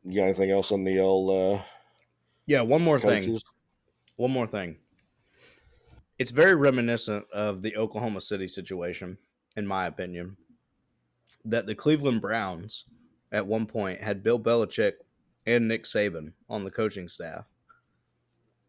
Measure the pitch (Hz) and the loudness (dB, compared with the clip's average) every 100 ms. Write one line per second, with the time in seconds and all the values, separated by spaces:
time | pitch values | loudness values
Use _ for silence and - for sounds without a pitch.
0 | 92 95 95 95 98 98 95 101 95 95 | -4 2 2 4 4 2 2 0 2 4
1 | 95 95 95 95 95 101 - - _ _ | 4 4 4 2 2 0 -4 -20 _ _
2 | _ _ _ _ - 143 117 151 170 139 | _ _ _ _ 0 2 4 4 4 4
3 | 104 107 107 113 - _ _ _ _ _ | 4 2 0 -4 -6 _ _ _ _ _
4 | _ - 127 131 113 104 87 78 _ _ | _ -4 -2 0 -2 -4 -8 -10 _ _
5 | _ _ _ _ - _ _ _ _ - | _ _ _ _ -20 _ _ _ _ -20
6 | _ - 123 120 180 170 139 127 117 117 | _ -8 -2 4 6 6 6 4 2 -2
7 | - 104 - 101 104 95 107 107 110 107 | -2 -6 -6 -4 -2 -2 -6 -4 -4 -4
8 | 117 98 - 101 95 - 90 92 87 87 | -6 -6 -6 -6 -6 -10 -10 -8 -6 -8
9 | 90 92 _ _ _ - 101 95 90 82 | -12 -14 _ _ _ -8 -6 -4 -4 -6
10 | 90 87 87 98 _ _ _ _ _ _ | -10 -10 -12 -14 _ _ _ _ _ _
11 | _ _ _ - 113 117 101 107 147 151 | _ _ _ -14 -2 -2 -2 -2 2 2
12 | 139 113 104 113 98 85 104 - - _ | 2 0 0 -2 -4 -8 -12 -16 -18 _
13 | _ _ - 107 98 110 107 113 98 - | _ _ -8 -4 -2 -2 -2 -4 -4 -4
14 | 107 98 110 120 110 117 107 - 104 - | -6 -2 0 0 2 2 0 0 0 -2
15 | _ _ _ _ - 120 113 113 - 107 | _ _ _ _ 0 2 2 -2 -2 -2
16 | 104 82 78 - - 110 95 - 110 101 | 0 -2 -12 -18 -10 -8 -6 -4 -4 -4
17 | 87 - 82 80 - _ _ _ _ _ | -12 -12 -12 -12 -16 _ _ _ _ _
18 | _ _ _ _ _ _ | _ _ _ _ _ _